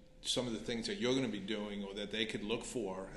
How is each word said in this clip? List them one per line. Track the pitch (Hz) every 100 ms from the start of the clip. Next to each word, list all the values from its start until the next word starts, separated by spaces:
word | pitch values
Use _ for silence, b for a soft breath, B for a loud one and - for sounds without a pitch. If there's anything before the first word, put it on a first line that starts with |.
| - -
some | - 131 123
of |
the | 110
things | - 117 110
that | 101
you're | 120
gonna | 135 123
be | 104
doing | 98 107 104 101
or | 98
that | 101 101
they | 110
could | 113 113
look | 104 117
for | - 127 95 92 95